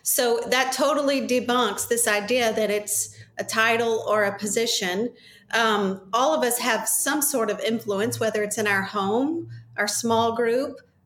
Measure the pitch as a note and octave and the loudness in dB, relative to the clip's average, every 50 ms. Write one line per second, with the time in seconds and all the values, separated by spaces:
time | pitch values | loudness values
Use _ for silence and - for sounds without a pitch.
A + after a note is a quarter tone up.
0 | - - - - B3+ A#3+ A#3 A3+ A#3+ - B3 B3+ C4 C4 C4 B3+ D4 C#4 D#4 D4+ | -4 -2 0 2 2 2 2 0 0 0 2 2 2 2 0 0 2 2 2 2
1 | D4 C#4 C#4+ C4+ A3+ - B3+ B3+ A#3+ B3 A#3+ B3 B3 G#3+ G3 - - - A#3+ A#3 | 2 2 0 0 0 0 0 0 0 2 2 2 2 0 0 -2 -4 -2 0 0
2 | A#3 A3+ G#3 G#3 G3+ G#3 A#3+ B3+ A#3+ A3 G#3+ - A3 G3+ G3+ G#3 G#3 - - - | 2 2 2 0 0 0 0 2 2 2 2 0 0 0 0 -2 -2 -2 -4 -4
3 | - - - - - - _ - G3 - - A3+ A3 A3+ A#3 A3+ A#3 A#3 A3+ A3 | -4 -6 -8 -16 -20 -14 _ -10 -8 -2 0 2 2 4 4 2 2 0 0 0
4 | - - G#3 G#3+ G#3 G3+ G3 G3+ G#3 G#3+ G3+ B3 A3+ A3 - - G#3 F3+ F3+ F#3+ | 0 0 0 2 2 0 -2 -4 -6 -4 -2 -2 0 0 0 -2 -2 -2 -2 -2
5 | A3+ B3 - - - - - - - - - A3+ A#3 A3 G#3+ G3+ G#3 F#3+ F#3+ F#3+ | -2 -4 -6 -10 -20 -20 -20 -20 -8 -4 0 2 2 2 2 2 2 0 -2 -4
6 | - - - A#3 B3+ D4 D#4 C#4+ B3 A#3+ A#3 - A#3 B3 A3+ G#3 - - - - | -6 -2 0 2 2 4 2 2 2 0 0 0 0 0 0 0 0 -2 -2 -2
7 | - C#4+ C#4+ D4+ C#4+ - - B3+ A3+ G#3 G#3 G3 - A3 A3+ A3+ A3+ - G3+ G3 | 0 0 0 0 0 0 0 0 0 -2 -2 -2 -2 -2 -2 -2 -2 -2 -2 -2
8 | G#3 A#3+ A#3 - A#3 A3 G#3+ A3 G#3 G3+ G3+ - G#3+ G#3 G3+ G3 F#3+ F#3+ - G#3 | 0 -2 -2 -2 -2 -2 0 -2 -2 -2 -2 -2 0 0 0 0 0 -2 -2 -2
9 | G3 G3 G#3 A#3 C4+ D4 E4 E4+ E4+ - - - - - - - G#3 G#3 - - | 0 0 2 2 0 0 -2 -4 -6 -10 -12 -16 -18 -10 -6 -4 -2 -2 -2 -2
10 | - A3+ A3+ A3+ A#3 A#3 A3+ A#3 A#3+ A3+ A#3 B3+ C#4 D4 - - - _ _ _ | 0 2 2 2 2 2 0 0 0 0 0 0 0 -2 -6 -12 -18 _ _ _
11 | _ | _